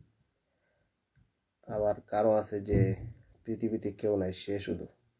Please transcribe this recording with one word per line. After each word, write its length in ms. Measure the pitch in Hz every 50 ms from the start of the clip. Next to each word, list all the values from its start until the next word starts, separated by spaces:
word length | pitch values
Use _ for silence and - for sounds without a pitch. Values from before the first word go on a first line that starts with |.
| - _ _ _ _ _ _ _ _ _ _ _ _ _ _ _ _ _ _ _ _ _ _ _ _ _ _ _ _ _ _ _ _
আবার 340 | - 110 107 104 104 101 -
কারো 320 | - - 101 104 113 110
আছে 280 | 107 107 104 - 107 101
যে 340 | 98 104 98 98 117 113 110 - - - - - - - - _ _
পৃথিবীতে 480 | 113 110 104 113 107 110 101 - 104
কেউ 240 | 101 - 113 104 104
নাই, 160 | 98 92 92
সে 260 | 90 - - 101 101 101
শুধু। 280 | 101 101 92 85 - - - _ _ _ _